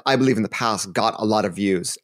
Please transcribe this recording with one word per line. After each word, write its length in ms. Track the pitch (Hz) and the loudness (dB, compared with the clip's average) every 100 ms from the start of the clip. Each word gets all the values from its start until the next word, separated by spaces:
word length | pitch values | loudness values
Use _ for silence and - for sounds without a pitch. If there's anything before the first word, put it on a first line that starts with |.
| - | 0
I 100 | 131 | 2
believe 200 | 135 110 | 4 2
in 60 | |
the 60 | 101 | -2
past, 440 | - 117 104 - | -2 -2 -2 -2
got 220 | 85 110 - | 0 0 0
a 60 | |
lot 200 | 107 107 | 0 0
of 100 | 101 | 0
views 420 | 90 98 92 87 - | -2 0 0 -2 -8